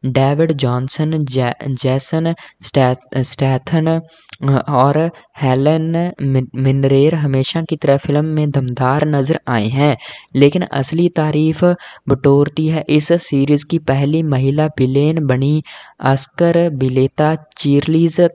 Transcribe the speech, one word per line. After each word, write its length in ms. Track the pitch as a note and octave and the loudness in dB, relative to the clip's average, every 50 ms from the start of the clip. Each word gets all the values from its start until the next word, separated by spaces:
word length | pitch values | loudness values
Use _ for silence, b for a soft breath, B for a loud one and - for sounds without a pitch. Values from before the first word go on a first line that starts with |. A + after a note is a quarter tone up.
| - | -6
डेविड 460 | C3+ B2+ C3+ C3+ C3+ C#3+ C#3+ E3 D#3+ D#3+ | -2 0 0 2 2 2 0 0 0 0
जॉनसन, 640 | C#3+ C#3+ C3 B2 B2 B2+ C3 - - D#3 D#3 D#3+ D#3+ | 0 0 0 0 -2 -4 -4 -4 -4 -2 -2 -2 -2
जै-, 500 | D3+ C3+ B2 C3 B2+ A#2+ - _ - C3+ | -4 -2 -2 -2 -2 -2 -4 _ -6 -8
जैसन 680 | C3+ B2+ - C3 B2+ C3+ - - - D#3+ E3 E3 E3+ B B B B B - | -6 -4 -2 -2 -2 -2 -2 -2 -2 -2 -2 -2 -4 B B B B B -10
स्टैथ-, 560 | - - C#3+ C3+ B2+ B2+ B2+ - - - C3 | -4 0 0 2 2 0 -2 -6 -8 -4 -4
स्टैथन 800 | C3 - - - C#3 C3+ C3+ B2+ C3 - - E3 D#3 D#3+ E3 D#3+ E3 D#3+ B B B B B - - C#3 C#3 C3 - - | -4 -4 -4 -2 -2 0 -2 -2 -4 -2 -2 0 0 0 -2 -2 -4 -8 B B B B B -8 -2 0 0 0 0 0
और 420 | D3 C3 B2+ C#3 C#3+ D3 D#3+ E3+ - B B B B - C#3+ | 0 2 2 4 2 2 0 -2 -4 B B B B -4 -2
हेलन 720 | C3+ B2+ C3 C#3 D3 D#3 D#3+ D#3+ D#3+ E3 E3 E3+ F3 - - - | 0 0 2 2 2 2 0 0 -2 -2 -2 -2 -4 -4 -4 -4
मिन-, 260 | C#3 C3+ C3 B2+ - _ | 0 0 0 -2 -2 _
मिनरेर 600 | - C3 C3+ C3+ C#3 C3+ C3+ C3+ C3+ C#3 D3+ E3 | -2 0 0 2 2 2 2 4 4 4 4 2
हमेशा 480 | D#3+ D3 C#3+ C3+ C3 C3 - - E3 D#3+ | 0 0 0 0 0 0 0 -2 -4 -4
की 140 | - - | -4 -6
तरह 200 | D3+ - C#3+ C#3 | -4 0 0 0
फिल्म 280 | C#3 - - D3 D3 D3+ | 0 0 -2 0 0 0
में 260 | D#3+ D#3 D3+ D3+ D3 | 0 0 0 -2 0
दमदार 560 | C#3 C#3+ C3 B2+ B2 A#2 B2 B2+ C3+ D3+ D3+ | 0 -2 -2 -2 -4 -2 0 0 2 0 0
नज़र 340 | D3+ D3+ C#3+ C3+ C3+ D#3+ D#3+ _ - | 0 0 0 0 0 -2 -4 _ -2
आए 180 | B2 A#2 G#2 | -2 -2 -2
हैं, 300 | G#2+ B2 C3 C#3+ D3 C3+ B B B B B B B _ | -2 0 0 2 2 0 B B B B B B B _
लेकिन 260 | C3 C#3+ C#3+ C#3+ F#3 F3+ | 4 4 4 4 2 -4
असली 460 | - - C#3 C3+ - - D#3+ F3 F3 | -4 -4 -4 -2 -2 0 0 0 0
तारीफ 560 | E3+ - D3+ D3+ D3+ D3+ D#3 D#3+ D#3 D#3 - F3 F3 F3 B B B B B - | 0 0 -2 0 0 0 0 0 0 2 2 0 0 0 B B B B B -2
बटोरती 600 | C#3 C3+ - C#3 C#3 C#3+ C#3+ C#3+ D3 - D#3+ D#3 | -2 0 2 2 4 4 2 0 0 -2 -2 0
है 160 | D#3+ D#3+ - - | -2 -2 -2 0
इस 240 | D3+ D3+ D3+ - E3+ | 0 2 2 2 2
सीरीज 520 | F3 - - - C#3 C3+ C#3 D3 D3 D3+ | 0 0 -2 -2 -2 0 2 0 0 0
की 140 | - - E3 | -2 -4 -4
पहली 440 | D#3+ - C#3 C3+ C#3+ C#3+ D3+ D#3+ E3 | -2 0 0 0 0 0 0 0 0
महिला 440 | D#3 C#3+ B2+ C3 C3+ C#3 D3 D3+ | 0 0 0 0 0 0 0 -2
विलेन 600 | D#3 D3+ - C3 B2+ C3 C#3 C#3+ D3+ D#3+ E3 D3+ | -2 0 0 -2 0 2 2 2 2 0 0 0
बनी 360 | C3+ B2+ B2+ C3+ C#3+ D3+ D#3 D3+ B B B B B B B - | 0 0 0 2 0 0 0 -2 B B B B B B B -2
ऑस्कर 680 | C3 C3+ C3+ - - _ - F3 E3+ E3+ E3+ E3+ F3 | 0 0 0 -2 -6 _ 0 0 2 2 2 2 0
विजेता 640 | D3+ C3+ C3 C3 B2+ C3 C3 C3+ _ - D3+ D3+ D#3+ | 0 -2 -2 0 0 0 0 0 _ 0 0 0 0
चार्लिज 840 | D3+ D#3 _ _ - - D3 C#3+ C#3+ C#3 - D#3+ D#3+ E3 E3 - - F3 E3+ - | -2 -6 _ _ -6 -2 0 2 2 2 2 2 2 2 2 2 2 2 2 2